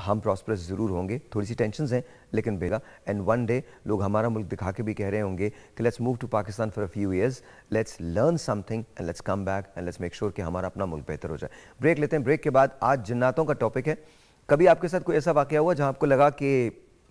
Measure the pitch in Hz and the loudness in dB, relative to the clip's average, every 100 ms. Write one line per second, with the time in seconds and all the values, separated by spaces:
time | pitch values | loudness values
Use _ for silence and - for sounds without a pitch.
0 | 95 104 104 95 - 104 85 95 113 87 | -2 0 0 -2 -2 -6 -4 -2 -2 -2
1 | 92 123 - 110 104 117 107 - 147 123 | -2 -6 -6 -6 -4 -2 -2 -2 -2 -2
2 | - - - 110 110 98 87 110 - - | -4 -18 -4 -2 -2 -2 -2 -4 -6 -12
3 | - 104 95 117 113 123 - - - 104 | -6 -2 2 2 2 -2 -4 -12 -4 -2
4 | 98 104 117 110 90 98 92 98 110 104 | 2 2 0 -2 -6 -6 -6 -4 -4 -4
5 | 98 104 101 92 104 - - - 117 - | -2 -2 -2 -2 -4 -6 -18 -2 -2 0
6 | 120 120 123 110 104 101 110 104 98 104 | -4 -4 -2 -2 -4 -4 -4 -4 -6 -2
7 | 98 92 120 131 - - - 110 110 - | -2 2 0 -2 -14 -20 -4 -2 -2 -6
8 | 85 85 143 170 - 104 95 113 - - | -4 2 2 0 -2 -4 -4 -8 -8 -8
9 | 85 85 - 98 95 98 95 - 87 - | -8 -6 -4 -2 -2 -4 -6 -8 -8 -6
10 | 87 - 104 98 85 87 92 90 95 78 | -8 -4 -6 -4 -6 -4 -6 -4 -6 -6
11 | 64 76 82 76 - - - - 151 151 | -8 -8 -8 -8 -10 -14 -20 0 2 2
12 | 147 156 120 151 151 131 135 - 123 139 | 0 0 2 0 2 4 4 2 2 2
13 | 98 120 127 127 156 143 113 131 135 156 | 0 0 2 2 0 0 0 0 -4 -6
14 | - - - _ - 147 180 165 175 175 | -10 -20 -20 _ 2 6 8 8 4 -2
15 | 170 160 156 147 139 151 160 170 139 135 | 0 0 2 2 2 2 2 2 0 2
16 | 147 131 143 143 139 135 117 - - _ | 4 6 6 4 2 2 2 -4 -20 _
17 | _ | _